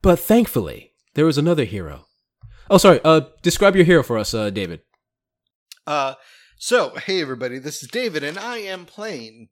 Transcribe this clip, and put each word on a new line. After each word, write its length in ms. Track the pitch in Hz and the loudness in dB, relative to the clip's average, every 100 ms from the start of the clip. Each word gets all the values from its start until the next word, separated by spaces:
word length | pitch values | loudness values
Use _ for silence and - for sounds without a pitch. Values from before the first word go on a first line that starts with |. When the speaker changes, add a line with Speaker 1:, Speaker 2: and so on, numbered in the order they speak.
Speaker 1:
But 160 | 196 170 | 4 2
thankfully, 720 | - 226 226 - 85 57 _ _ _ | 4 2 2 -2 -6 -12 _ _ _
there 100 | - | 0
was 140 | 160 147 | 0 2
another 260 | 156 165 | 0 0
hero. 420 | 110 101 82 71 _ _ _ _ - - - | -2 -6 -10 -14 _ _ _ _ -20 -20 2
Oh, 80 | 190 | 4
sorry. 220 | 202 156 | 6 6
Uh, 180 | 156 160 139 _ | 6 2 2 _
describe 340 | 175 - 202 190 | -4 2 2 4
your 80 | |
hero 180 | 170 170 | 4 4
for 160 | 127 113 | 2 -4
us, 160 | 104 | -4
uh, 160 | 113 107 | -4 -4
David. 300 | 98 92 82 _ _ _ _ _ _ _ _ _ - - | -4 -8 -10 _ _ _ _ _ _ _ _ _ -20 -6
Speaker 2:
Uh, 280 | 147 135 131 _ _ _ _ | -4 -4 -6 _ _ _ _
so, 320 | - 240 151 - - | -2 0 0 -6 -6
hey 140 | 190 | -6
everybody, 380 | 147 127 127 127 | -4 -8 -8 -10
this 240 | 135 143 | -12 -14
is 60 | 135 | -10
David, 340 | 233 247 156 | -8 -6 -6
and 140 | 143 175 | -8 -10
I 200 | 220 240 | -12 -12
am 280 | 196 190 175 | -12 -14 -16
playing 640 | - 214 156 113 110 110 | -16 -12 -12 -14 -20 -20